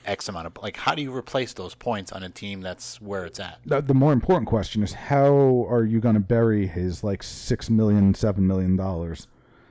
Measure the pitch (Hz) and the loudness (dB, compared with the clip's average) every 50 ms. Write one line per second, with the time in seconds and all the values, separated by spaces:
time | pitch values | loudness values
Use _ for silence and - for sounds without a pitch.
0 | - - 101 - - - 98 82 82 85 - - - 107 - - - 139 151 156 | -8 -8 -8 -6 -8 -10 -10 -10 -10 -12 -12 -12 -12 -12 -10 -6 -4 -4 -4 -4
1 | 147 135 127 131 117 - - 135 127 117 - - 92 87 - - - 123 113 104 | -6 -8 -8 -10 -10 -6 -4 -4 -4 -4 -8 -12 -12 -12 -14 -10 -6 -6 -6 -6
2 | 95 - - 95 92 92 90 - - 101 101 95 92 92 90 - - - - - | -6 -10 -12 -12 -12 -14 -14 -14 -12 -12 -10 -10 -10 -10 -12 -12 -14 -16 -18 -16
3 | 110 101 101 95 90 85 - - 87 82 - - - - 147 139 147 135 139 131 | -12 -8 -8 -8 -8 -10 -12 -12 -14 -14 -14 -16 -6 -4 -2 -2 0 2 2 4
4 | 135 151 147 120 - - 185 170 117 - - 110 95 - - 110 104 98 - - | 4 4 4 2 2 2 2 2 2 0 -2 -2 -2 -2 -2 -2 -2 -2 -4 -8
5 | - - 139 139 139 139 143 143 139 131 127 123 117 87 120 120 113 110 113 113 | -6 -2 2 4 4 6 6 6 6 4 4 2 2 2 2 2 2 2 2 2
6 | 104 120 107 110 98 92 120 117 117 113 107 104 98 92 85 90 90 92 85 - | 4 4 4 4 4 2 2 4 4 4 4 2 2 0 -2 -2 -2 -4 -4 -4
7 | - 104 98 - - - - - - - 127 - - - 113 110 110 107 104 104 | -4 -4 -4 -4 -6 -10 -14 -12 -6 -4 -4 -4 0 0 2 4 4 4 6 6
8 | 98 98 95 - - 110 98 98 95 92 95 95 92 92 95 90 95 95 92 82 | 6 6 4 4 2 0 2 2 2 2 2 2 2 2 0 0 0 -2 -4 -4
9 | 85 85 82 - - - _ _ _ _ _ _ _ _ | -6 -8 -8 -12 -14 -20 _ _ _ _ _ _ _ _